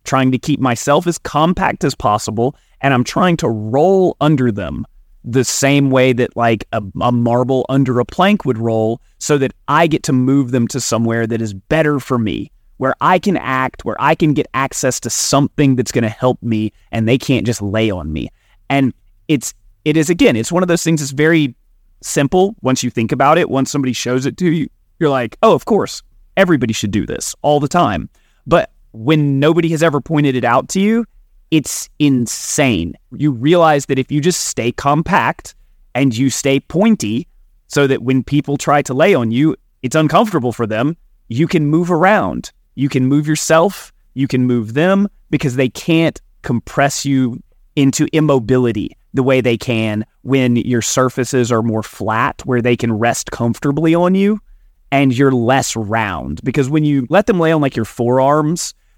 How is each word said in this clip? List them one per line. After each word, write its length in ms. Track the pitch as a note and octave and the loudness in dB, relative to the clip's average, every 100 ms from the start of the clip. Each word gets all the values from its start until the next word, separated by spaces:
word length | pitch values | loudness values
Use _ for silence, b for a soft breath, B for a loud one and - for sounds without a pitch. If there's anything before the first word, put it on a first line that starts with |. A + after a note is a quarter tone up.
trying 280 | - C3+ C3 | -2 0 2
to 60 | B2+ | 0
keep 200 | - C#3+ | -2 0
myself 480 | C3 A#2 C#3+ D3+ F3 | 0 -2 0 0 0
as 120 | - | -6
compact 680 | - D3 D#3+ F#3 F#3+ - | -4 0 0 0 -2 -2
as 100 | D3 | -4
possible, 600 | - A2+ G#2 - G#2+ B2+ - _ - | -2 -2 -2 -2 -2 -4 -4 _ -4
and 140 | C#3 | 0
I'm 100 | B2+ | 0
trying 320 | B2 D#3 F3+ E3 | 0 0 0 0
to 100 | D#3 | -2
roll 680 | A2 G#2+ C3+ F3+ F#3+ F3+ - | -4 -2 2 4 4 2 2
under 280 | D3+ D3 B2 | 0 2 0
them 360 | G2+ D#2 C2 - _ _ _ B2 | -2 -8 -8 -12 _ _ _ -2
the 180 | B2+ | -2
same 460 | A#2+ - C#3 C#3+ C#3 | 0 0 2 2 4
way 220 | C3 C3 | 4 2
that, 240 | A#2+ A#2+ - | 2 -2 0
like, 300 | A#2 A2 - | 0 0 -4
a, 100 | G#2+ F#2+ - | -8 -8 -4
a 100 | A#2+ | 0
marble 540 | A#2+ A#2 A#2+ B2 C3 - | 2 2 2 0 -2 0
under 280 | C#3 C3 A#2+ | 0 2 0
a 60 | |
plank 400 | A#2+ - G3 G#3 | -2 0 2 2
would 140 | B2+ A2+ | -2 -2
roll, 420 | A2+ A2+ A2 A#2 _ - | -2 0 -2 -4 _ -12
so 220 | - D3 | 0 0
that 160 | C3 - - | 0 -4 -2
I 180 | D3+ E3+ | 2 2
get 160 | D#3+ | 0
to 100 | - | 0
move 380 | C3 B2+ C#3 B2 | 0 2 2 2
them 180 | B2+ A#2 | 0 0
to 140 | B2+ | -4
somewhere 440 | - A2+ A2+ A#2 A2+ | -2 0 0 0 -2
that 140 | A2+ | -2
is 140 | A2 | -4
better 440 | F#2+ - D#3 D3+ C#3+ | -8 -2 0 2 0
for 200 | - B2+ | -2 -2
me, 340 | G#2+ A#1 - _ _ - | -2 -4 -8 _ _ -4
where 180 | C3 - | -4 0
I 180 | D3+ F#3 | 2 2
can 200 | G#3 E3+ | 0 -2
act, 480 | C3 C3 C3 - A2+ | -2 -4 -4 -6 -8
where 100 | - | -2
I 160 | C#3+ | 0
can 200 | D#3+ D#3 | 2 2
get 120 | C#3+ - | 0 -2
access 480 | B2+ C3+ - C3 - | -4 -6 -2 -4 -4
to 80 | A#2+ | -6
something 680 | - - C#3 C#3+ - C#3 B2 | -6 0 0 0 2 2 2
that's 160 | A2 | 0
gonna 180 | B2 A2 | -2 -2
help 320 | - B2+ - | -2 -2 -2
me, 320 | A#2+ A2 G#2+ _ - | -4 -4 -4 _ -8
and 160 | A2+ A2 | -2 0
they 80 | B2+ | 0
can't 300 | - B2+ A2+ | 2 0 0
just 160 | A2 | -4
lay 280 | G2+ A2 A2 | -4 0 -2
on 220 | F2+ D#2 | -2 -6
me. 160 | D2+ - _ _ _ - | -6 -8 _ _ _ -4
And 240 | C#3 C3 - _ _ - | 0 0 -2 _ _ -2
it's, 260 | C#3 - - _ _ D3+ | -2 -2 -16 _ _ 0
it 100 | D#3+ | 0
is, 140 | D#3 | 2
again, 260 | F3 C4 A2+ | 4 4 2
it's 160 | A2+ | 0
one 100 | F3 | -2
of 60 | F#3 | 0
those 160 | G3 | 0
things 160 | E3 D#3 | 0 -2
that's 120 | C#3+ | -2
very 420 | C3+ D#3 E3 C#3 - _ _ _ _ | 0 2 2 0 -6 _ _ _ _
simple 520 | - D3+ C#3 F#3 G3 - | -6 -2 0 2 0 0
once 220 | B2+ C3 | -2 -2
you 80 | B2 | -2
think 220 | B2 A2+ | -4 -2
about 260 | C3 C#3 E3 | 2 4 4
it. 100 | D#3 | 2
Once 220 | C3+ C3+ | -2 -2
somebody 240 | D3 B2+ | -2 -4
shows 320 | A2+ A#2+ B2+ C3+ | -4 -2 -2 -2
it 100 | A2+ | -2
to 120 | F3 | -2
you, 180 | E3 - _ _ - | 0 -4 _ _ -2
you're 100 | D3+ | 0
like, 300 | C3+ A#2 - | 0 -4 0
"Oh, 120 | A3 | 2
of 100 | D3 | 2
course, 380 | - G3+ G#2 - _ _ _ - | 0 -2 -2 -8 _ _ _ 0
everybody 380 | F#3 C#3+ A#2+ | 2 2 0
should 160 | A2 G#2 | -2 -2
do 160 | G2+ - | -2 -4
this 280 | - - - | -8 -10 -4
all 200 | D3 D3 | 0 0
the 80 | C#3+ | 2
time." 420 | F3 C3 E2+ - _ _ _ - | 0 0 -2 -8 _ _ _ 0
But 260 | E3+ - _ _ | 0 0 _ _
when 480 | A2 A#2+ D#3 C#3+ C3+ | -8 0 2 2 2
nobody 300 | D3 E3+ E3 | 2 2 0
has 120 | D#3 | 2
ever 200 | E3 C#3+ | 2 0
pointed 320 | - D3+ C#3+ | -2 0 2
it 100 | B2+ | 0
out 240 | A#2 B2+ - | 0 0 0
to 100 | F#3+ | 0
you, 260 | G3+ A3+ A3 _ _ _ - | 2 0 -2 _ _ _ -2
it's 380 | D#3+ - - - - | -2 -2 -10 -12 0
insane. 960 | D3 B2+ A#2 - - - C3+ F2+ E2+ - _ | 2 2 -2 -6 -6 0 0 0 -4 -10 _
You 180 | B2+ D3 | -2 -2
realize 560 | A#2 C#3+ F3 D#3+ D3 - | 0 2 4 4 2 0
that 120 | C3 | -4
if 140 | C3 | -2
you 80 | D3 | 0
just 260 | D#3+ - - | 0 -2 -6
stay 240 | - A#2 | -4 -4
compact 800 | - C#3+ D3 E3 F3+ A#2+ - - - _ _ _ | -2 0 0 0 0 0 -4 -14 -20 _ _ _
and 200 | B2 C3+ | 0 0
you 140 | A2 C3+ | 2 -2
stay 320 | - C#3 C#3 | 0 0 0
pointy, 640 | - E3+ A3+ G#3+ G#2 A#2 - _ _ _ _ | 0 0 2 2 0 -4 -6 _ _ _ _
so 200 | D3 C#3 | 0 2
that 160 | C3 | 0
when 200 | A#2+ C3 | 0 -2
people 340 | - C#3+ C#3+ C#3 | 0 -2 -2 -4
try 260 | - D3 | 2 0
to 120 | C3+ | 0
lay 200 | C3 F#3+ | 2 4
on 160 | D3+ A2+ | 4 0
you, 260 | A#2+ D#3 - _ - | 0 0 -2 _ -10
it's 140 | B2+ D#3 | -2 0
uncomfortable 560 | D3+ E3 A3 D#3+ A#2+ | 2 2 2 0 -2
for 140 | A2+ A2 | -4 -4
them, 300 | G#2+ C#3+ E3+ _ _ - | -2 -2 -4 _ _ -8
you 200 | A2+ E3 | -2 0
can 180 | E3+ D3 | 2 2
move 240 | D#3+ F3 | 0 0
around. 640 | E3 F#3 G3 F#2 B1 - _ _ | 2 2 2 0 -6 -10 _ _
You 140 | - C#3 | -6 -2
can 180 | C3 C3 | 0 2
move 200 | C#3+ D3+ | 2 0
yourself, 680 | D3+ - D#3+ F#3+ - - _ _ | -2 2 2 2 -2 -18 _ _
you 140 | C3 C3+ | -6 -2
can 180 | C3 B2+ | 0 0
move 280 | A#2+ G#2+ | 0 -2
them, 340 | C3+ F3+ G3 G3+ _ - | 0 2 2 0 _ -6
because 260 | D3 C#3+ B2 | -4 -2 0
they 120 | C3 | -2
can't 500 | - - E3 E3 - _ _ | -2 0 2 2 -2 _ _
compress 600 | - A#2+ - - C#3+ - | -4 -4 -2 0 0 0
you 380 | C#3 C3+ B2 B2 - _ _ | -2 0 0 -4 -16 _ _
into 320 | D3+ C3+ - D3+ | 0 0 2 0
immobility 840 | D#3 D3+ C3+ G#2+ B2+ A#2+ G#2 D#2 - _ | 2 2 2 2 2 2 -2 -6 -10 _
the 80 | C3+ | -2
way 180 | C3 C3 | 2 2
they 160 | B2 A#2 | 2 -2
can 480 | - A2+ A2 G#2+ G#2+ _ | -2 -2 -2 -4 -8 _
when 340 | B2 C3+ B2 A#2+ | -2 0 2 0
your 260 | - A#2+ | 0 -2
surfaces 680 | - C3+ B2+ - A#2+ C3 A#2 | -2 -2 -2 -2 -2 0 0
are 120 | A2+ | 0
more 200 | A#2 A2 | 0 -4
flat, 600 | - - G#2 A2 E3 - | -6 -8 -4 -2 -2 -4
where 180 | - B2 | -4 -2
they 140 | B2 B2 | 0 0
can 160 | A#2 | -2
rest 380 | G#2+ A#2 A2+ - | 0 -2 -2 -8
comfortably 640 | - A#2 - C#3+ C#3+ E3 | -4 -4 -2 -2 0 2
on 200 | E3+ F3+ | 2 2
you 260 | F#3+ G3+ G#3+ _ - _ _ - | 2 0 -2 _ -20 _ _ -4
and 240 | C#3 C#3 A#2+ | 0 2 4
you're 160 | C#3 | 2
less 420 | B2 A2+ C3+ - | 2 2 0 0
round. 640 | A2+ G2+ A2+ G#2 D#2 C2 D#2 | -6 -4 -2 -2 -6 -8 -6
Because 240 | B2+ D3 C3 | -4 -2 0
when 160 | D#3 | 0
you 220 | D3 C#3 A#2+ | 2 0 0
let 160 | F3+ G#3 | 0 0
them 140 | F3+ | 0
lay 100 | D#3+ | 2
on, 100 | D#3 | 2
like, 140 | C#3 | 0
your 100 | B2+ | -2
forearms, 920 | A2 - A#2+ C3 C3+ D3+ D3+ F3 - - _ | -6 -4 0 2 2 2 0 -4 -8 -14 _